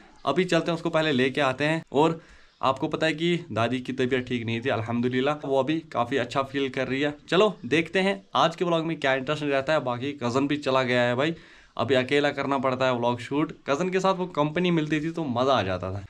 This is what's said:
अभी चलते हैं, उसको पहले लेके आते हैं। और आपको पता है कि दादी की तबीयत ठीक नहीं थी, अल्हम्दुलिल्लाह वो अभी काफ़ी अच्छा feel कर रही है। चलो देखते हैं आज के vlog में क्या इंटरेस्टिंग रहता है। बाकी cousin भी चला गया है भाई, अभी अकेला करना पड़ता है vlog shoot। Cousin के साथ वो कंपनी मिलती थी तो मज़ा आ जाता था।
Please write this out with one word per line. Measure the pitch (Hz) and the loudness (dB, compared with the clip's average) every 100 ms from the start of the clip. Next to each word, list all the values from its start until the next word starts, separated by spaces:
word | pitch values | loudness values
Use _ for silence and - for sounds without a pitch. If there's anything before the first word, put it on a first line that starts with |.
| - - - | -20 -8 -2
अभी | 147 180 | 0 2
चलते | 165 160 | 2 0
हैं, | 165 | -2
उसको | 170 | -2
पहले | 160 156 | 0 2
लेके | 127 135 135 | 2 2 2
आते | 135 127 | 0 0
हैं। | 151 160 - | 0 -2 -2
और | 139 160 165 - - - _ | 2 2 2 -8 -20 -20 _
आपको | 127 - 156 | -2 0 -2
पता | - 160 | 0 0
है | |
कि | 156 170 170 165 | 0 0 0 -2
दादी | 110 117 127 | 0 0 0
की | 127 | -4
तबीयत | 127 127 127 123 | -2 0 0 0
ठीक | 120 113 | -4 -2
नहीं | 113 | -2
थी, | 127 | 0
अल्हम्दुलिल्लाह | 110 113 120 123 127 135 147 143 | -2 -2 0 0 2 0 0 0
वो | 135 | 0
अभी | 131 160 | 2 -2
काफ़ी | - 117 117 131 | -4 -4 -2 -2
अच्छा | - 139 | -2 -2
feel | 135 139 139 | -2 -2 -2
कर | 131 120 | -2 -2
रही | 131 | -2
है। | 147 147 - | -2 -4 -2
चलो | 170 214 - 120 | 2 2 0 0
देखते | 156 165 196 | 0 2 0
हैं | 190 196 - 127 | 0 -2 -2 2
आज | 160 165 | 2 2
के | 175 | 0
vlog | 165 160 | 0 0
में | 156 | -2
क्या | 139 | 0
इंटरेस्टिंग | 131 131 147 147 | 0 0 -2 0
रहता | 139 135 | 0 0
है। | 156 | 0
बाकी | 127 120 139 143 | 0 -4 -6 -4
cousin | 123 127 139 | -2 0 0
भी | 147 | 0
चला | 139 131 | 0 2
गया | 127 123 | 2 2
है | 123 123 | 2 2
भाई, | 151 165 - - - - | 0 -2 -12 -20 -16 -6
अभी | 113 127 | 0 2
अकेला | 127 143 143 | 2 2 2
करना | 135 135 139 | 0 -2 0
पड़ता | 131 127 131 | 0 0 0
है | 120 | 2
vlog | 120 120 | 0 -2
shoot। | - 139 160 - - | -2 -2 -2 -4 -4
Cousin | 143 180 | -2 0
के | 185 | 0
साथ | 190 180 | 0 0
वो | 180 | -2
कंपनी | 147 147 165 180 | -2 0 0 2
मिलती | 170 151 156 | 2 2 -2
थी | 160 | -2
तो | 165 | -4
मज़ा | 156 117 131 | -4 0 2
आ | 127 | 2
जाता | 95 92 92 | 0 -2 -4
था। | 98 98 | -8 -10